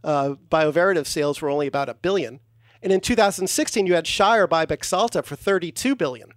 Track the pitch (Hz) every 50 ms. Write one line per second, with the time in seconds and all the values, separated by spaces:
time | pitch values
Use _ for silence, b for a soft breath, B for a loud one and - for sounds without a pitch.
0 | - 151 151 143 139 143 143 135 _ _ - 160 156 151 143 170 175 196 190 165
1 | 139 - - 165 147 147 143 - 160 143 143 147 147 139 131 143 139 127 113 _
2 | - 175 196 196 147 110 120 139 _ _ _ b b b b b b 190 190 190
3 | - - 247 220 214 202 190 - 185 185 - - 311 - - 233 190 180 175 165
4 | 160 - - - 202 202 233 226 190 165 170 160 160 143 156 - - - 190 180
5 | 220 233 - 175 131 - 147 - - 202 196 185 170 170 - - - 254 277 247
6 | 170 139 127 113 101 - -